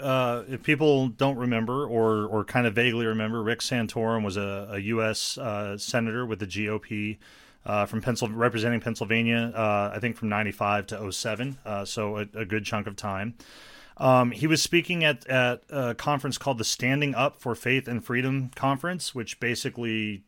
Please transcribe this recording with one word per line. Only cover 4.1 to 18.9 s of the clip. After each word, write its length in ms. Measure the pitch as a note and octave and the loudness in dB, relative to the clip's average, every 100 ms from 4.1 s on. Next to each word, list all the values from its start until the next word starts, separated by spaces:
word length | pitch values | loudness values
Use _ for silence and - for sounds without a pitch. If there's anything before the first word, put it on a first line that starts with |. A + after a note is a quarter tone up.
| A2+ | 0
was 140 | G#2 F#2+ | 0 -2
a, 300 | G2+ G2 G2+ | -4 -6 -6
a 80 | G2+ | -6
U 240 | G2+ A2+ | -2 0
S, 340 | A2 G#2+ - - | 0 0 -4 -4
uh, 400 | B2+ G2+ G#2 G2+ | -4 -4 -4 -6
senator 480 | - A#2+ A2+ A2+ | -2 0 0 -2
with 140 | B2 G2+ | -4 -4
the 80 | G2+ | -4
G 240 | G2 G#2 | -4 -2
O 80 | G#2+ | -4
P, 400 | - G#2+ G#2 G#2+ - - - _ - | -4 -6 -4 -8 -14 -20 -20 _ -2
uh, 180 | G#2 | 0
from 160 | G2+ A2 | 0 0
Pencil-, 300 | B2 A#2 A2+ | -2 0 -2
representing 500 | A2 A#2+ A#2 A#2 A#2 | 2 0 2 0 0
Pennsylvania, 720 | A#2 A2+ G#2 A2+ A#2 A#2 A#2 | -2 -4 0 2 2 2 0
uh, 380 | A2+ A2 G#2 G2+ | 0 2 2 0
I 40 | G2+ | -2
think 180 | A#2+ A2 | -4 -2
from 140 | A2 | -2
ninety-five 560 | G#2 G#2 - G2+ G#2 G2 | 0 -2 -2 0 0 -2
to 120 | G#2 | -6
oh 120 | G#2 | -6
seven, 480 | F2+ A#2 G#2+ C3+ C3+ G#2+ | -4 -4 -4 -6 -8 -8
uh, 180 | G2+ | -6
so 320 | G2 - G#2 G#2+ | -6 -4 -4 -4
a, 100 | G#2 | -6
a 120 | - G2 | -8 -4
good 180 | G#2+ | -4
chunk 220 | G2+ G#2+ G#2 | -2 -4 -4
of 100 | G2 | -6
time. 380 | G#2 F#2+ G#2+ A2+ - - - - - - | -6 -4 -6 -8 -18 -20 -20 -20 -20 0
Um, 320 | C3 B2+ A#2+ | 6 6 6
he 160 | G#2 D#3 | 2 2
was 160 | D#3 | 2
speaking 420 | - F3 E3 F3 | 4 2 2 2
at, 220 | D#3 C3+ - | 2 0 0
at 380 | C3 B2 B2 - | 2 2 0 -4
a 260 | C#3+ B2 | -2 -2
conference 440 | A#2 D3 C#3+ C#3 - | -2 0 0 -2 -2
called 180 | - A#2 | -2 -2
the 80 | |
Standing 500 | A2 - B2 C#3 D3 | -2 0 0 2 2
Up 220 | A#2+ C#3 - | 2 0 0
for 160 | B2+ | -4
Faith 340 | A2+ B2 C3 C3 | -2 0 0 0
and 140 | A#2 | -6
Freedom 480 | - B2 C3 C3+ C3 - | -2 -2 0 -2 -4 -2
Conference, 580 | C3+ C3+ E3+ | 0 0 -2